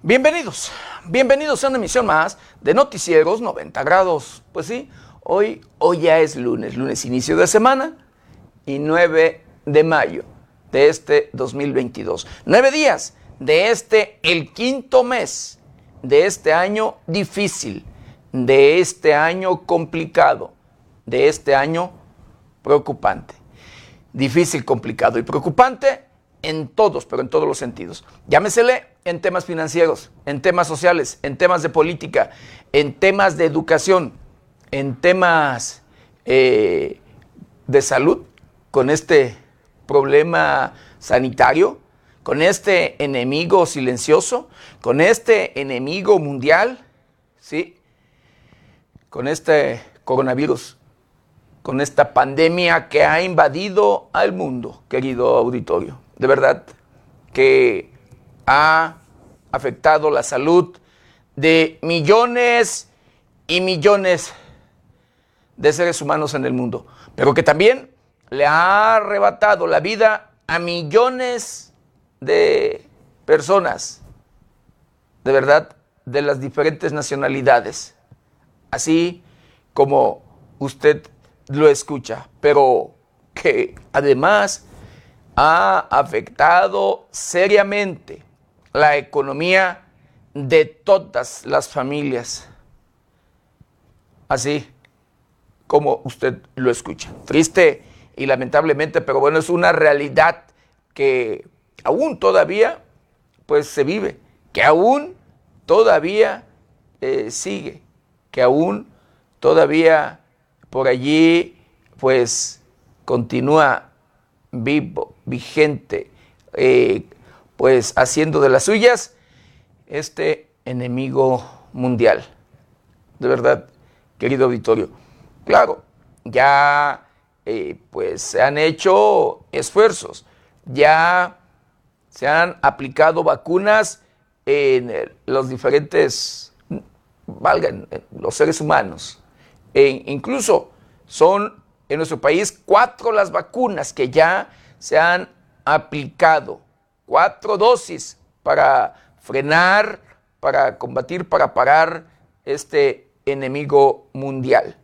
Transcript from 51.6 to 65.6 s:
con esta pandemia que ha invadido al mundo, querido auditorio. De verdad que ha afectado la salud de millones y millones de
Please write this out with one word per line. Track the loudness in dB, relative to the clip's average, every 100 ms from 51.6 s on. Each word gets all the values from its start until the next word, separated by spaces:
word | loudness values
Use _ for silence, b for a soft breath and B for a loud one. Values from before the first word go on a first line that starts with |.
con | -8 -4
esta | -4 0 0
pandemia | 2 -2 2 0 2 0 0 -2
que | 0
ha | 2 2
invadido | -2 2 0 0 -4 0 2 0 -4
al | -2 -2
mundo, | -2 -8 -8 -12 -16 _
querido | -6 -4 -2 0 2
auditorio. | 0 -4 -4 -6 -6 -16 _ _
De | 0
verdad | 2 2 0 -8 -20 _ _ _ _ _
que | 0 2 4 2 -2 -10 _ _ -20 _ _ 0
ha | 2 4 2 0 -8 _ _ _ _ _
afectado | -6 -6 -4 0 0 2
la | -2
salud | -4 -4 2 2 0 -8 b b b b b -2
de | 2 4 2 -4
millones | -6 -4 4 4 4 0 0 0 0 -4 -14 _ _ _ _ _ -4
y | -2
millones | -2 0 2 2 2 -2 -4 -18 b b b _ _ _ _ _ _ _ _
de | 0